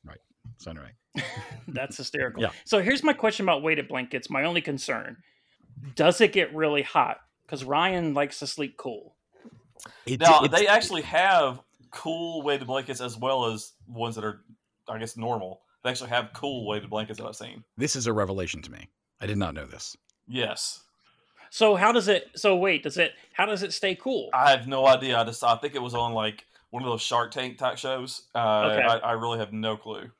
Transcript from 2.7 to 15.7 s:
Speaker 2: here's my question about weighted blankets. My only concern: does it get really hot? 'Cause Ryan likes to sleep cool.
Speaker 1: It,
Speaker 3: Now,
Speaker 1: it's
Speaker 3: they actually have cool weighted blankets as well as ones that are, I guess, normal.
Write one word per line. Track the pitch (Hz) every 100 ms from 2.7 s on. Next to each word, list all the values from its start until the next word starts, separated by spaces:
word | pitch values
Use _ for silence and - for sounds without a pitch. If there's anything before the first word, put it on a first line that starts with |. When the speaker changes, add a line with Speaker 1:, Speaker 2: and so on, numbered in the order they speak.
| 214
Speaker 2:
here's | 185 269
my | 302
question | 277 220 214 190
about | 147
weighted | 156 151 -
blankets. | 131 123 127 -
My | 139
only | 156 175
concern: | 156 135 - 117 - 117 _ _ _ _ _ - 139
does | - 156 180
it | 208
get | 202 156
really | 156 156 147
hot? | - 160 120 - _ _ _
'Cause | 143
Ryan | 131 147 180 185 165
likes | 143 143 -
to | 139
sleep | - 139 -
cool. | - 107 - _ _ _ - - _ - - -
Speaker 1:
It, | - 131
Speaker 3:
Now, | 165 156
Speaker 1:
it's | 143
Speaker 3:
they | 165 202
actually | 220 - 175
have | - 160 190 180 139 127 _ _ _
cool | - 160 165 170 165
weighted | 143 139 127
blankets | 131 123 123
as | 123 110
well | 127 135 117
as | 107 - _ -
ones | 113 117 110
that |
are, | 107 101 _ - _ _ -
I | 110
guess, | 113 113
normal. | 113 113 92 95 _